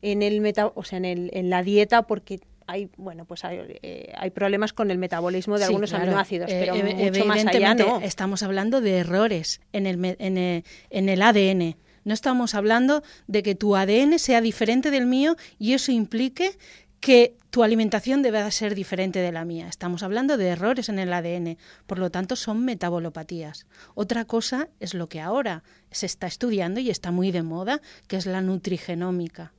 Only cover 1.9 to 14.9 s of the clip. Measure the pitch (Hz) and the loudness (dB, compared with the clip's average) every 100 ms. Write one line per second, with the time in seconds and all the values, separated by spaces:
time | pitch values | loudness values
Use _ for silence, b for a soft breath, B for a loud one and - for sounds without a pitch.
1.9 | 233 226 214 - 190 _ - - 180 196 | 4 4 -2 -6 -14 _ -20 -10 -8 -8
2.9 | - 190 165 170 175 175 180 - - - | -12 -16 -16 -16 -12 -10 -10 -12 -16 -16
3.9 | - - - 190 180 196 202 214 - 214 | -16 -16 -8 -8 -2 0 0 -2 -2 -2
4.9 | 180 185 170 175 185 185 208 196 190 208 | 0 -2 -2 -2 -2 -2 0 2 0 0
5.9 | 202 180 190 190 185 180 185 190 185 202 | -2 0 0 0 -2 -2 -2 0 0 0
6.9 | 190 196 190 208 214 214 190 196 233 202 | 0 0 2 2 4 4 4 4 4 4
7.9 | 240 202 - 190 196 202 190 202 262 220 | 2 -2 -4 -4 -2 -2 -2 0 2 2
8.9 | 185 165 180 226 190 160 - _ 208 196 | 2 2 2 2 0 -4 -8 _ -4 -2
9.9 | 180 180 180 190 185 180 170 170 B B | -2 -2 -2 -2 0 0 -2 -6 B B
10.9 | - 190 190 208 208 190 190 170 156 b | -2 2 4 6 6 4 4 0 -4 b
11.9 | b - 214 285 254 240 208 208 226 254 | b -6 -2 0 0 0 0 2 4 4
12.9 | 294 294 B B 208 202 196 208 196 190 | 2 -2 B B -2 0 0 2 2 4
13.9 | 214 277 330 - 240 226 208 214 240 302 | 4 6 4 4 4 2 0 2 2 2